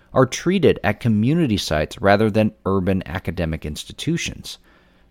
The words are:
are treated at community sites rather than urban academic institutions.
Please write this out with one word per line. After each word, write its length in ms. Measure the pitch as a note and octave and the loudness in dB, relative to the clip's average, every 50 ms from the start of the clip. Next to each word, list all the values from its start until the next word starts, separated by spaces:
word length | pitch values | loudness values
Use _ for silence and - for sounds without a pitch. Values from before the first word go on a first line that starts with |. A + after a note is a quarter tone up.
| _ _ - | _ _ 2
are 120 | - C3 | 2 2
treated 540 | B2+ - - - E3+ F#3+ G3+ D#3 A2 F2+ - - | 2 2 -2 -2 0 0 4 4 4 4 4 0
at 160 | G2+ G#2+ - | -2 -2 -2
community 560 | - A#2 A2 G#2 G#2+ B2+ D#3 F3 E3+ B2+ G#2+ | 0 0 2 2 2 2 2 2 2 2 0
sites 440 | F#2 - - D#2 D2+ D2+ - - - | 0 -2 -2 -2 -2 -2 -4 -4 -2
rather 300 | G2+ G2 G2+ G2+ A2 A2 | 2 4 4 4 4 2
than 240 | G2 A2 G#2+ G#2+ - _ - | 2 2 0 0 -2 _ -2
urban 380 | F#2 G2 G2 F2+ F#2 F#2+ F#2+ - | -2 0 0 0 0 0 -2 -2
academic 600 | - D2+ F#2+ - - E2 F2+ E2+ E2 D#2+ D2+ - | -6 -8 -8 -6 -6 -6 -4 -4 -4 -4 -6 -6
institutions. 920 | D2+ D2 - - - - - - D3 E3+ E3 - - - - - - - - _ _ _ _ _ _ _ _ _ _ | -8 -10 -10 -12 -14 -14 -10 -6 -4 -4 -4 -4 -8 -10 -12 -14 -16 -16 -18 _ _ _ _ _ _ _ _ _ _